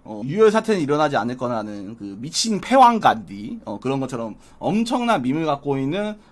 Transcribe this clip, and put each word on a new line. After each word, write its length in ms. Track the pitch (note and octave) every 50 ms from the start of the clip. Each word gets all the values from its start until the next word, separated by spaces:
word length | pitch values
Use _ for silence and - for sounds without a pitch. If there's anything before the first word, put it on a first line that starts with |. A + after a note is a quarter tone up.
| -
어, 200 | - A2 G#2 G#2+
유혈 260 | C3+ D3+ G#3 A3 G#3+
사태는 300 | G3+ A3 G#3+ G#3+ A3 F#3+
일어나지 360 | D#3 C3 D3 D3+ D#3 D3 C#3
않을 200 | A#2+ G#2 A#2+ B2+
거라는 600 | B2+ C3 B2 A#2+ A2+ G#2+ G#2+ G#2 G2+ G2 F#2+ A2+ A2+
그 180 | G2+ G2+ G2 G2
미친 420 | A#2 D3+ E3+ - - A3+ G#3+ F#3
패왕 380 | F#3 - A#3+ C4+ B3+ A#3+ A#3 G#3+
간디, 600 | - C3 G#2 A2+ G2 E2 G2 G2+ G#2 A#2 A#2 A#2 -
어, 140 | - G#2+ G#2
그런 220 | - B2+ C3+ C#3
것처럼 340 | C3+ B2+ C3+ A#2+ A2+ A2 G2 - - - - -
엄청난 640 | - A#2+ F3+ G#3+ A#3 A3+ B3+ B3 A#3+ A#3 A3 F3+ A#2+
밈을 240 | B2+ C3+ D#3+ E3
갖고 320 | D#3 C#3+ C#3 - C#3+ C#3 C3+
있는 400 | C3+ C3+ D#3+ G3 G#3 G#3+ G#3 G#3 - _